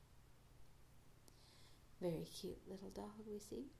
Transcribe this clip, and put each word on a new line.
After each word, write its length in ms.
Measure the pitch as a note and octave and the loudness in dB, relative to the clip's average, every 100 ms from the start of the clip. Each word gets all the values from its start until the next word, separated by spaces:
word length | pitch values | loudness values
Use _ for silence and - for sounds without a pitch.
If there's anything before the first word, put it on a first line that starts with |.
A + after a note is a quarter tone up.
| - - - - - - - - - - - - - - - - - - - - | -12 -12 -12 -12 -12 -10 -10 -10 -10 -10 -10 -12 -12 -12 -12 -10 -10 -12 -10 6
Very 240 | F3+ D#3+ | 8 8
cute 380 | E3 - F#3 - - | 6 2 2 0 -2
little 220 | F#3+ G3 | -2 0
dog 360 | G3+ G#3 G#3+ G#3+ | 0 0 0 0
we 140 | G#3 | 0
see. 260 | - - C#4+ | 2 0 0